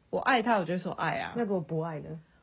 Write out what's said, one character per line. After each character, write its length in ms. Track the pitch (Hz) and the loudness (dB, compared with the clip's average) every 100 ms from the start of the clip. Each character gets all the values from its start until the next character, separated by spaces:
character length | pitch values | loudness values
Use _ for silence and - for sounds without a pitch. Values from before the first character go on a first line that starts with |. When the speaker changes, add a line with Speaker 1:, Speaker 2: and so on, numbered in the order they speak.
| _ | _
Speaker 1:
我 100 | - | 0
爱 220 | - 254 | 4 4
他， 160 | 226 220 | 4 2
我 80 | 165 | 2
就 80 | |
会 60 | 180 | -2
说 120 | 185 | -2
爱 260 | - 165 - | -2 -2 0
啊。 160 | - 233 | -2 -2
Speaker 2:
那 80 | |
如 60 | 220 | 0
果 100 | 190 | 0
不 200 | 160 160 | -2 -4
爱 180 | 165 151 | -4 -6
呢？ 200 | 143 160 - _ | -8 -12 -14 _